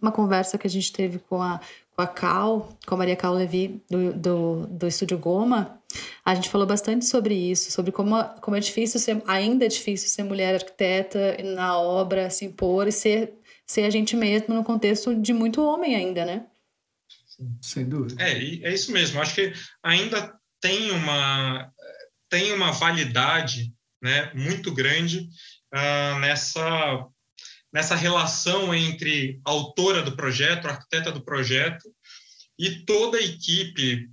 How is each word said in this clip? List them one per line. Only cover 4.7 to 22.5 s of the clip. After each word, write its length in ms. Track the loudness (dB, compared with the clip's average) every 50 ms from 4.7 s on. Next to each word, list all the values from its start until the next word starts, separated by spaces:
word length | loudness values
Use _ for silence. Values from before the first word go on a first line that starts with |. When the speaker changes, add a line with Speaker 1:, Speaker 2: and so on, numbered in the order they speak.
| -6 -4 -2
Speaker 1:
Estúdio 300 | -2 -2 -2 -2 -2 -2
Goma, 640 | -2 0 0 2 2 4 2 2 2 0 -2 -6 -16 _ -12 -12 -12 -12 -14 -12 -6 -2
a 120 | 0 0
gente 140 | 0 0 0
falou 180 | 2 2 2
bastante 380 | 2 2 0 2 2 2 2 2
sobre 280 | 2 2 2 2 2 2
isso, 380 | 2 2 2 2 0 0 0
sobre 200 | 0 -2 -2 -2
como, 320 | 0 0 2 2 2 2 0 -2 -6 -10
como 140 | -4 -2 -2
é 40 | 0
difícil 400 | -2 -2 0 0 0 0 2 0
ser, 220 | 2 2 0 -2 0
ainda 380 | 0 0 2 2 2 4 4 4
é 20 |
difícil 400 | 2 2 0 -2 -2 -2 -2 0 -2
ser 140 | 0 0 -2
mulher 320 | -2 -2 0 2 2 2
arquiteta 840 | 0 0 -4 -4 0 2 2 2 2 0 0 0 0 2 0 0 -2 -4 -6 -4
na 220 | -2 0 2 2 2
obra, 500 | 2 2 2 2 2 2 0 0 0 0
se 160 | -2 -4 -4
impor 420 | -6 -4 -2 0 2 2 2 2
e 40 | 2
ser, 420 | 2 2 4 4 4 2 0 -2 -6 -12 _ -20 -20 _ _
ser 200 | -4 0 2 2
a 40 | 2
gente 260 | 2 2 2 2 2
mesmo 380 | 2 4 4 4 2 2 2 0
num 100 | 0 2
contexto 520 | 0 0 2 4 2 2 2 2 0 0
de 180 | 0 2 2 2
muito 300 | 2 2 2 2 2 2
homem 320 | 2 2 2 2 0 0
ainda, 300 | 0 0 -2 -2 -2 -2
né? 200 | -2 -4 -6 -8 -12 _ _ _ _ _ _ _ _ _ _ _ _ -20 _ _ _ -16 -12 -10 -10 -8 -8
Speaker 2:
Sem 260 | -10 -8 -6 -6 -4
dúvida. 340 | -4 -2 -4 -4 -4 -4 -2
Speaker 3:
É, 160 | -2 0 0
e 280 | -2 -2 -6 -6 -6 -4
é 80 | -2 -2
isso 180 | -2 -2 0
mesmo. 300 | 0 0 2 2 0 -2
Acho 120 | -2 -2 0
que 200 | 0 0 -2 -2 -8 -16 -18 -14 _
ainda 540 | 0 2 2 2 2 0 -4 -4 -6 -8 -12 _ _ _ _ -4
tem 300 | -2 0 0 0 -2 -2
uma, 800 | -2 -2 -2 0 0 0 0 0 0 0 0 -2 -2 -4 -8 -12 _ -20 -20 -20 -20 -20 -20 -20 _ _ _ -2
tem 220 | 0 0 0 0